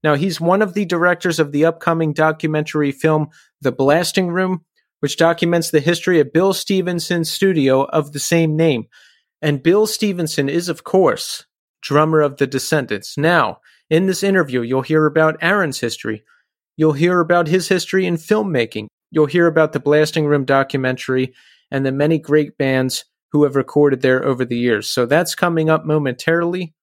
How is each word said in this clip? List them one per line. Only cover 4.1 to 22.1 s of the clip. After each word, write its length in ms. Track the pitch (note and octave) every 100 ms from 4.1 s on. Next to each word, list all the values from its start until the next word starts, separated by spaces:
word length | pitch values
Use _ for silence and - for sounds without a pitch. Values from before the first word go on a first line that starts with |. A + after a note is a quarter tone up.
| - F3+
Room, 360 | F3 F#3 F#3 _ _ _ _
which 160 | C#3+ -
documents 520 | E3 E3 E3+ E3+ D#3+
the 100 | D#3
history 400 | D3 E3+ - F3
of 140 | B2+
Bill 200 | D#3+ F#3+
Stevenson's 800 | F#3 - F#3+ F3 F3 - F3 D#3+
studio 520 | - G3 E3+ C3+ C3
of 280 | C3+ D#3 D3
the 80 | C#3+
same 360 | - E3+ D#3+ D#3
name. 320 | E3 B2+ A2+ _ _ _ _ _
And 220 | D#3 C#3+
Bill 240 | D#3+ G3 G#3+
Stevenson 640 | - G#3+ F3 D#3+ - C#3
is, 180 | D#3+ F3
of 160 | E3
course, 640 | - F#3 E3+ G#2 - - - _ _ _
drummer 380 | - C#3+ D#3 D#3
of 160 | D3 C#3
The 100 | C3+
Descendants. 720 | C3+ - D#3 C3 G#2 - -
Now, 400 | D#3 F3 A2+ E2+ _ _ _
in 200 | D#3+ F#3+
this 160 | F#3
interview, 380 | G3 F#3+ D3 B2+
you'll 200 | A#2 C3
hear 240 | B2 D#3 D3+
about 320 | D3+ D#3+ D#3
Aaron's 380 | E3 G3+ E3 C3
history. 440 | A#2+ - - A2 _ _ _ _ _ -
You'll 180 | D#3
hear 260 | C#3 E3+ F3+
about 260 | E3 F3 D#3+
his 200 | F#3 -
history 400 | F#3 - F#3+ F#3
in 80 | E3
filmmaking. 720 | - G#3+ G3+ C#3+ A2+ A2 G#2 _ _
You'll 120 | D#3+ D3
hear 200 | F3 E3+
about 280 | D#3+ D#3
the 80 | C#3+
Blasting 440 | C#3+ D3+ D3+ E3 D3+
Room 200 | D3 C3
documentary 880 | C3+ C3+ C#3 C3 B2+ - C3 B2+ _ _ _ _
and 160 | C#3 C3+
the 60 |
many 260 | C3+ D3